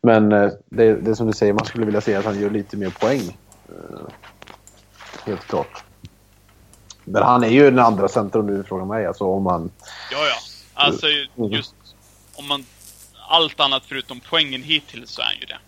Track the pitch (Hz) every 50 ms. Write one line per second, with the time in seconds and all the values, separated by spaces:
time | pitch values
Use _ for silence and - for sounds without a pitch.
0 | - 117 113 110 107 107 107 101 101 101 - - _ _ - 110 113 113 107 -
1 | - 110 110 107 117 110 104 - 110 104 101 107 113 - - 120 113 104 104 104
2 | 104 - 101 98 101 110 104 101 101 101 104 107 98 - - 104 98 92 87 -
3 | - 110 262 139 101 87 - - _ _ - - _ - 50 50 50 - - -
4 | - - - - - - - _ - - - _ _ - _ - _ _ _ -
5 | - - - - - 110 101 87 - - - 82 - - - - - _ - _
6 | - - _ _ _ _ _ _ _ _ _ _ _ _ - _ _ _ - _
7 | _ - 95 - 98 - 123 123 120 110 120 139 143 139 127 127 123 117 110 95
8 | 98 95 - 123 104 98 - 113 107 101 101 98 98 - 98 92 92 95 107 113
9 | 101 87 90 - 101 92 95 98 98 92 90 82 82 87 - _ - - - -
10 | - - 131 143 151 143 123 117 - - - - - - _ 131 143 143 - -
11 | - 151 151 147 139 127 _ 123 117 101 101 147 139 - _ _ _ - - _
12 | _ _ _ _ _ _ - - 143 143 143 139 127 - _ _ - - - -
13 | - - _ - - - 147 170 165 151 - - 151 139 139 131 - - 139 135
14 | 127 - 127 123 - - - 165 156 139 131 131 131 151 160 147 139 - - 117
15 | 123 - - - - - 50 - - - - - _